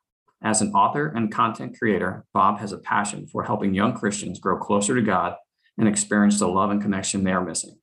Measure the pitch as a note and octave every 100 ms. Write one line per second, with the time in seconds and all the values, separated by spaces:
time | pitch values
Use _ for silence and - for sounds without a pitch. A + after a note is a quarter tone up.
0 | _ _ _ _ A2 G#2+ G#2 G2 G#2+ C#3+
1 | D#3 B2 G#2+ - A#2 A2+ B2+ - A2+ F#2
2 | F#2 - - G2+ G2 G#2 G#2 G#2 - G#2+
3 | G#2 G2+ G2+ - G#2 G#2+ G2+ F#2+ A2+ B2
4 | G#2 G2+ G2+ F2+ F#2+ F2 - G2+ G2+ B2+
5 | G#2+ F#2 F2+ - - _ _ - A2 G2+
6 | - G#2+ G#2 G#2 F#2 F#2+ G2+ G2+ G#2 F#2+
7 | F#2+ G2 F#2+ F#2 F2 D#2 - -